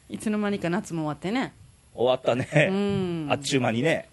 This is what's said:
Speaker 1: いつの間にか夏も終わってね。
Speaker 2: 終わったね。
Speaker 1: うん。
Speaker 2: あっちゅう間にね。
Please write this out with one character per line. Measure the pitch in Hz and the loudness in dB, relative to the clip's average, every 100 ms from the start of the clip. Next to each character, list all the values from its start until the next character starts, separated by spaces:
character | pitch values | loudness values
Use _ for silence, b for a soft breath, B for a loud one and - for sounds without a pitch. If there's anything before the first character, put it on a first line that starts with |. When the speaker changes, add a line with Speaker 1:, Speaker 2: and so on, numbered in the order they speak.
| b | b
Speaker 1:
い | 196 | -8
つ | 220 | -4
の | 214 | -2
間 | 208 | -2
に | 202 | -2
か | 170 | -2
夏 | 180 - | -2 -4
も | 165 | -4
終 | 151 | -4
わ | 143 | -4
っ | |
て | 185 | -4
ね。 | 254 185 - - - _ - | -4 -6 -10 -20 -20 _ 0
Speaker 2:
終 | 123 | 2
わ | |
っ | 127 | 2
た | - 123 | 2 0
ね。 | - 151 131 | 2 2 4
Speaker 1:
う | 196 | 2
ん。 | 202 196 180 170 147 | 0 0 0 -2 -2
Speaker 2:
あ | 147 | -2
っ | |
ち | 143 135 | 0 2
ゅ | |
う | |
間 | 127 | 2
に | 113 | 2
ね。 | 160 151 - | 2 0 -4